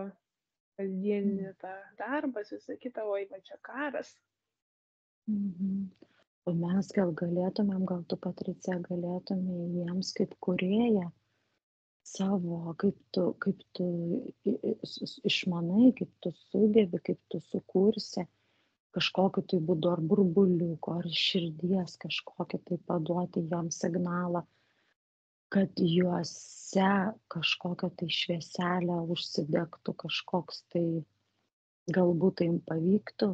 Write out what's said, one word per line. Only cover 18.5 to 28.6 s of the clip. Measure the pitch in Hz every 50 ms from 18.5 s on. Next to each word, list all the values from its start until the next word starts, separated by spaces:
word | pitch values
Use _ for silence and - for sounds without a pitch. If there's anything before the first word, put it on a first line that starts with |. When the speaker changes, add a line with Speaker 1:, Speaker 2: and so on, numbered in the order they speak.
| _ _ _ _ _ _ _ _ -
Speaker 2:
kažkokiu | 185 - - - - 185 196 185 196 -
tai | - - 180
būdu | 156 160 180 160 156 175
ar | 175 175
burbuliuku, | 160 156 202 208 196 180 160 196 196 185 180 165 175 170 165 160 - -
ar | 165 170 175
širdies | 170 156 - - - - 190 170 170 156 156 - 175 196 190 180 175 -
kažkokį | - - 165 - - - - - - 175 - - -
tai | - - 180 165
paduoti | - - 170 175 156 151 170 175 180 180 - 180 170
jam | 156 175 170 165 170
signalą, | - - - 175 165 160 175 175 175 175 180 175 175 175 165 - _ _ _ _ _ _ _ _ _ _ _ _ _ _ _ _ _ _ _ _
kad | - 202 196 190 - -
juose | 190 170 165 180 180 180 175 175 170 - - - - - - - - - - 196 190 190 202 202 180 202 220 - _
kažkokia | _ - 170 151 - - - - 180 175 - - 180
tai | - - 175 160
švieselė | - - - - 175 165 151 - - -